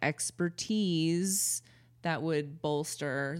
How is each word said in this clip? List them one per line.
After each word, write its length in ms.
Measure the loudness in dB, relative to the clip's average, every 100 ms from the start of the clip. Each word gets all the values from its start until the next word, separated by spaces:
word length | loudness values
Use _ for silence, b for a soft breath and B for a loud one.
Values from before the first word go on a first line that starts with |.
expertise 1600 | 0 0 -4 -2 -2 -2 -2 0 2 4 4 2 2 0 0 -2 b b b b
that 180 | -4 -2
would 380 | 0 0 -2 -4
bolster 760 | 0 0 -2 -4 -2 -2 -2 -4